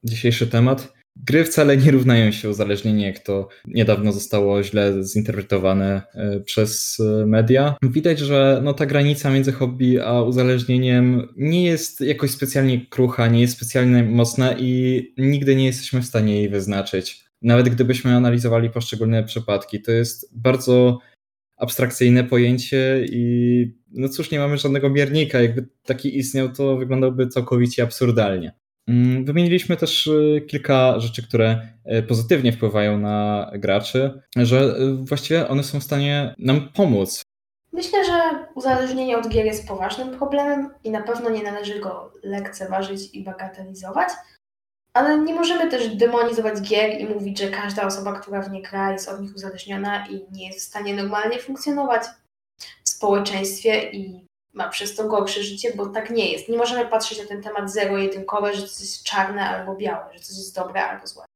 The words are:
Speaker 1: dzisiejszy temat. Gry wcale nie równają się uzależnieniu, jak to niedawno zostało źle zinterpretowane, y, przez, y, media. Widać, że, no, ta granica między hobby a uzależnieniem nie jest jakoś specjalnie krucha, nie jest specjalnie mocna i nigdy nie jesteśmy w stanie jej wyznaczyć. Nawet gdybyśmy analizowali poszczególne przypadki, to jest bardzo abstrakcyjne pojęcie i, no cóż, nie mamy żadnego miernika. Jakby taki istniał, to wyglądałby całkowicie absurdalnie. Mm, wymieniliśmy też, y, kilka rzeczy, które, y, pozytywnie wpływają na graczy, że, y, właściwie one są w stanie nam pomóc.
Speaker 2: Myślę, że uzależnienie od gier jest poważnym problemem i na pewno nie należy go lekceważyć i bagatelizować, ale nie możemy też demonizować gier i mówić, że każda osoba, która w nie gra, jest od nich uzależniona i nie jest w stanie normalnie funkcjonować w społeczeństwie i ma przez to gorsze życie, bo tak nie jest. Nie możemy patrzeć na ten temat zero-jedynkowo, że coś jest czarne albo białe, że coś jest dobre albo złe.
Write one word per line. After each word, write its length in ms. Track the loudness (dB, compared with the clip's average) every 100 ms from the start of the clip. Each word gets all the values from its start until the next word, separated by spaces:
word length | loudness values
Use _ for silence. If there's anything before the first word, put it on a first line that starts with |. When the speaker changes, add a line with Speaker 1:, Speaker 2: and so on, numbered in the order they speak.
Speaker 1:
dzisiejszy 440 | -6 -2 0 0 0
temat. 460 | 4 4 2 -4 _ _ -16
Gry 280 | 0 2
wcale 340 | 4 4 6 8
nie 140 | 8
równają 400 | 6 6 6 6
się 180 | 2 -4
uzależnieniu, 560 | -2 0 0 0 0 0
jak 140 | -4
to 300 | -4 -4 -4 -12 -6
niedawno 460 | 0 4 4 2
zostało 520 | -2 -2 0 2 2
źle 400 | 0 2 2 2
zinterpretowane, 1000 | -2 -2 -2 -4 -2 0 2 2 2 -2 -4 -8 -4 -4
y, 60 |
przez, 580 | -4 0 0 0 -6 -2
y, 260 | 0 2 4
media. 500 | 4 6 4 4 2
Widać, 360 | 0 2 0 0
że, 420 | 2 4 6 4
no, 100 | 2
ta 120 | -2 0
granica 440 | 2 2 2 2
między 220 | 2 2
hobby 500 | 0 -2 0 2 4 2
a 160 | 2
uzależnieniem 1040 | 2 2 2 2 2 2 4 4 4 2 -2 -4
nie 280 | 0 2 2
jest 360 | 0 -2 -4
jakoś 300 | -2 0 -2
specjalnie 540 | -2 -2 2 2 2 -2
krucha, 420 | 0 0 4 4
nie 140 | 6
jest 140 | 4 0
specjalnie 480 | -4 2 6 6
mocna 500 | 6 4 2 2 0 2
i 560 | 0 0 2 0 -2 -2
nigdy 380 | 0 2 4 4
nie 100 | 4
jesteśmy 360 | 0 -4 -4
w 40 | -2
stanie 300 | 0 2 2
jej 140 | 0
wyznaczyć. 760 | -2 -2 -2 -2 -4 -6 -12 _ _
Nawet 280 | 4 6 6
gdybyśmy 460 | 4 2 2 2 4
analizowali 540 | 4 2 2 2 2
poszczególne 540 | -2 -6 -2 0 2
przypadki, 580 | 0 -6 -2 -4 -4 -10
to 100 | 0
jest 380 | 0 0 -4 -16 -2
bardzo 580 | 0 0 4 6 6 2 _ _ _ _ _ _
abstrakcyjne 680 | -6 -2 -2 2 4 6
pojęcie 840 | 4 2 4 2 0 0 2 0 -2
i, 680 | -2 0 2 4 2 2 -4 _
no 180 | -6 -6
cóż, 220 | -4 -4
nie 80 | -2
mamy 180 | -2 0
żadnego 320 | 0 0 2
miernika. 520 | 2 2 2 2 2
Jakby 260 | 2 2 -6 _ -6
taki 320 | -4 -2 -4
istniał, 320 | -2 -2 -2
to 280 | -2 0 0
wyglądałby 500 | -2 0 0 2 -2
całkowicie 560 | -2 0 2 2 2
absurdalnie. 720 | -2 0 0 2 2 0 -6 -12 _ _ 0
Mm, 380 | 2 4 2 0
wymieniliśmy 520 | 0 2 2 0 -2
też, 300 | 0 0 2
y, 380 | 2 4 2 -2
kilka 520 | -8 0 4 4 2
rzeczy, 240 | -2 -8
które, 440 | -4 0 2 0 -4 _ -4
y, 100 | -2
pozytywnie 480 | 0 -2 2 2 2
wpływają 460 | 2 0 2 0 0
na 540 | -2 -2 0 -2 -4 -6
graczy, 680 | 0 0 0 0 0 -4 _ 0
że, 240 | 4 4
y, 440 | 4 2 -2 -2 -4
właściwie 420 | -6 0 -2 0
one 160 | -2
są 160 | -2 -6
w 40 |
stanie 520 | -4 -2 0 -2 -4 -4
nam 320 | 0 0 0
pomóc. 500 | 0 2 2 0 -6 -12 _ _ _ _
Speaker 2:
Myślę, 320 | -10 -2 0 2
że 400 | 2 0 -2 -8 -6
uzależnienie 640 | 0 0 0 -4 -2 -2
od 100 | 0
gier 180 | 0 0
jest 220 | -4 -10
poważnym 500 | -8 -6 -6 -10 -6
problemem 520 | -4 -2 0 -2 -6 -10
i 80 | -8
na 100 | -6
pewno 280 | -4 -6 -4
nie 140 | -4
należy 360 | -6 -8 -8 -8
go 340 | -10 -12 -16 -18
lekceważyć 920 | -10 -8 -10 -12 -8 -6 -6 -10 -14
i 100 | -16
bagatelizować, 840 | -16 -14 -16 -16 -18 -16 -10 -4 -4 -6 -16 _ _ _ _ _ _
ale 240 | 0 2 2
nie 180 | 0 0
możemy 360 | 0 0 0
też 240 | -2 -4 2
demonizować 640 | 2 2 0 0 -2 -4
gier 380 | -2 0 0 -2
i 60 | -6
mówić, 340 | -6 -6 -6
że 80 | -6
każda 380 | -6 -8 -6 -6
osoba, 340 | -6 -8 -10
która 220 | -8 -10
w 100 | -8
nie 100 | -12
gra, 300 | -12 -6 -4
jest 180 | -4 -8
od 120 | -12
nich 140 | -12 -12
uzależniona 720 | -14 -14 -12 -8 -6 -6 -8
i 180 | -14 -14
nie 160 | -16 -16
jest 120 | -14
w 100 | -14
stanie 240 | -10 -8
normalnie 460 | -6 -4 -4 -4 -4
funkcjonować 600 | -8 -10 -6 -4 -2 -2 -4 -16 _ _ _ _ -20 -10
w 60 | -8
społeczeństwie 1000 | -4 0 0 -2 -6 -6 -4 -2 -2 -4
i 340 | -12 -14 -16 _ _ _
ma 160 | -12 -8
przez 260 | -8 -10 -6
to 120 | -2
gorsze 360 | -2 -2 -4
życie, 260 | -8 -6 -8 -6
bo 120 | -8
tak 220 | -8 -6
nie 220 | -2 -2
jest. 180 | -4 -6
Nie 80 | -2
możemy 320 | -2 -2 -2
patrzeć 300 | -2 -4 -10
na 60 | -12
ten 160 | -12
temat 300 | -10 -8 -6
zero-jedynkowo, 840 | -4 -2 -2 -4 -6 -6 -4 -4
że 80 | -4
coś 180 | -8 -12
jest 240 | -12 -10
czarne 380 | -8 -4 -4 -4
albo 340 | -6 -6 -10 -8
białe, 380 | -8 -8 -12
że 60 | -20
coś 180 | -18 -16
jest 180 | -14 -10
dobre 280 | -8 -6
albo 240 | -6 -8 -16
złe. 180 | -20 -20